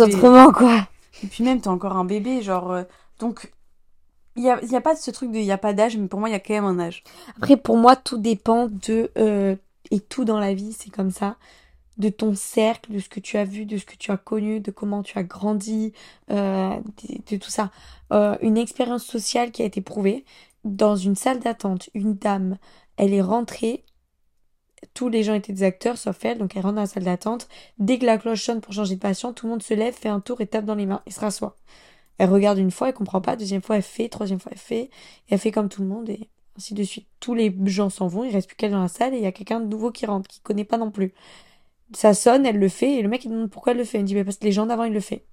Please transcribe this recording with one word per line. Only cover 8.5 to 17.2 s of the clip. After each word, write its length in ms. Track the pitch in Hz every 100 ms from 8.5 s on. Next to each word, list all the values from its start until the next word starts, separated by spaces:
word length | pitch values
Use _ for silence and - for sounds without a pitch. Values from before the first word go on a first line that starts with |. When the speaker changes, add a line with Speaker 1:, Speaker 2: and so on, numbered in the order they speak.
| 226 240
Speaker 2:
de, 420 | 202 - 220 226 -
euh, 380 | 220 208 196 190 - _ -
et 80 | 208
tout 260 | - -
dans 140 | 226 214
la 160 | 202
vie, 180 | 190 208
c'est 180 | 220 -
comme 200 | - 190
ça, 260 | 180 202 220 - - _ _ _ -
de 100 | 208
ton 260 | 208 220 202
cercle, 560 | - - 220 - -
de 80 | 202
ce 80 | -
que 100 | -
tu 160 | - 208
as 80 |
vu, 220 | 196 208 214
de 100 | 208
ce 80 |
que 120 | - -
tu 160 | -
as 40 | 196
connu, 440 | - 220 208 214
de 100 | 208
comment 320 | - 208 208
tu 160 | 196 202
as 60 |
grandi, 680 | 180 185 202 214 208 220 220 - - - -
euh, 400 | 202 196 190 190 - 220 - -
de, 260 | -